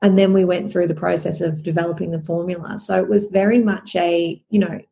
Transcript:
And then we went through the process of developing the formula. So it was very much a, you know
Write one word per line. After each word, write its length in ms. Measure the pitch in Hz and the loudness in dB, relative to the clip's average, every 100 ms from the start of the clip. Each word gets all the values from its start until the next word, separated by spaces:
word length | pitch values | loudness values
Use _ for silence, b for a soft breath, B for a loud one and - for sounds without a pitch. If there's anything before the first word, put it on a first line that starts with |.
And 180 | 202 190 | 2 4
then 140 | 196 | 4
we 120 | 190 | 4
went 260 | 180 175 - | 2 0 -2
through 140 | 180 170 | -2 -2
the 60 | |
process 460 | 156 175 170 175 156 | -2 -2 -2 -2 -4
of 220 | 165 156 | -4 -4
developing 480 | 175 165 170 165 170 | -2 -2 -2 -4 -6
the 100 | 165 | -6
formula. 580 | 156 170 180 175 170 208 | -4 -4 -4 -6 -8 -10
So 180 | - 190 | -2 0
it 120 | 185 | 2
was 180 | 208 208 | 0 2
very 300 | 190 202 240 | 0 4 4
much 340 | 220 185 - 185 | 2 0 -4 -2
a, 440 | 175 170 170 - - | 0 2 0 -6 -2
you 100 | 208 | 0
know 200 | 175 - - | 0 -4 -14